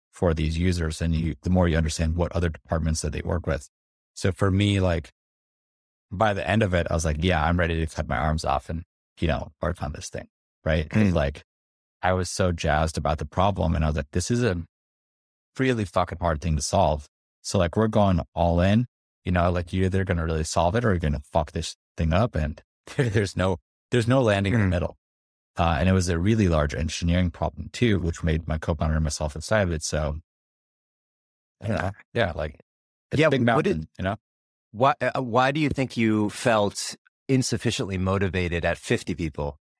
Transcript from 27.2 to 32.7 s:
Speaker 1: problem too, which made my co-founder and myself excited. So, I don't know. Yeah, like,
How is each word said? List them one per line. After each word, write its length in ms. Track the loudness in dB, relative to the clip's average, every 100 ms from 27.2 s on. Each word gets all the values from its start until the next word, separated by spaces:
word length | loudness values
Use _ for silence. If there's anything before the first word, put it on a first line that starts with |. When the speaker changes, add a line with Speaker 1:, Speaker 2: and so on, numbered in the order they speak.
| 0
Speaker 1:
problem 380 | -2 -6 -6 -12
too, 280 | -2 0 2
which 240 | -2 -4
made 240 | -2 -2 -2
my 100 | -6
co-founder 380 | -4 -2 0 0
and 80 |
myself 320 | -2 -2 -6 -6
excited. 480 | -2 0 0 -2
So, 340 | -4 -4 -4 -6 -12 _ _ _ _ _ _ _ _ _ _ _ _ _
I 60 | -6
don't 100 | -4
know. 140 | -4 -6 -8
Yeah, 180 | -2 -2 -2
like, 240 | -8 -8 _